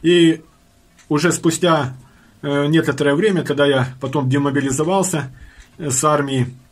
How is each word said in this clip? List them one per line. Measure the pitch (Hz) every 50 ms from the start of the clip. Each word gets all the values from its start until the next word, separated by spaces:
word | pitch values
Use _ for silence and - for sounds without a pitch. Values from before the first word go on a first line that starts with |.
И | - 160 175 175 170 165 160 156 - - _ _ _ _ _ _ _ _ _ _ - _
уже | 151 147 156 175
спустя, | 160 - - 170 160 - - 175 160 156 139 127 131 - - - _ _ _ _ _ _
э, | - 147 143 143 143 147
некоторое | 156 165 156 151 139 139 151 143 143
время, | 143 190 220 196 170 143
когда | - 147 135 143
я | 143 139 135 123 131 - -
потом | - 131 127 156 135 127
демобилизовался, | 131 143 143 143 135 143 135 139 131 135 151 160 185 196 185 190 - 156 135 131 - - - - - - - _ _
э, | - 170 147
с | 127 - -
армии | 151 151 147 143 139 139 131 123 123 - - _ _